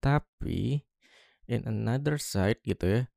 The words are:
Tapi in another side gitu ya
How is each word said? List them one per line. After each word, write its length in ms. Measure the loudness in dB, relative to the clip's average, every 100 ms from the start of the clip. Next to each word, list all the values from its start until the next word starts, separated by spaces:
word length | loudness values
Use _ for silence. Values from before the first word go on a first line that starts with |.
Tapi 800 | 4 2 0 _ -4 -2 0 -2 -6 _ _ -20 _ _
in 160 | -4 -4 -2
another 480 | -2 0 0 0 -2
side 480 | -2 0 2 0
gitu 240 | -2 -2 2
ya 140 | 2 0